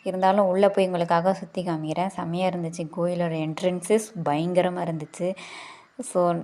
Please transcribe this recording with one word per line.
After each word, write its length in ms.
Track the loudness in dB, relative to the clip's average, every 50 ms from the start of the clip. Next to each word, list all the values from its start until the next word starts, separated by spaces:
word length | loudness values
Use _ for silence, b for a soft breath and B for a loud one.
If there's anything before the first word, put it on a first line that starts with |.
| -8
இருந்தாலும் 440 | -6 0 4 4 4 6 6 4
உள்ள 220 | 4 4 6 4 4
போய் 180 | 6 4 2
உங்களுக்காக 480 | 2 2 0 2 2 2 4 4 2 0
சுத்தி 300 | 0 -4 -8 -8 -6 -4
காமிக்கிறேன். 420 | -2 -4 -2 -2 -4 -2 -2 -2
செம்மையா 420 | -4 -4 -6 -6 -4 -2 0 0 0
இருந்துச்சு. 400 | 0 -2 -4 -6 -6 -6 -8 -8 -4
கோயிலோட 580 | -2 -2 -2 0 0 -2 -2 -2 -2 -2 -4 -4
என்ட்ரன்ஸஸ் 500 | -2 -2 -2 -2 -2 0 2 2 2 2 -2 -8 -4 -2
பயங்கரமா 640 | 0 0 0 0 2 2 2 2 2 0 -2 -4 -4
இருந்துச்சு. 460 | -4 -6 -8 -10 -8 -6 -4 -4 -4 B B B B B B B B B B B _ -14
So, 400 | -12 -2 0 2 2 2 2 0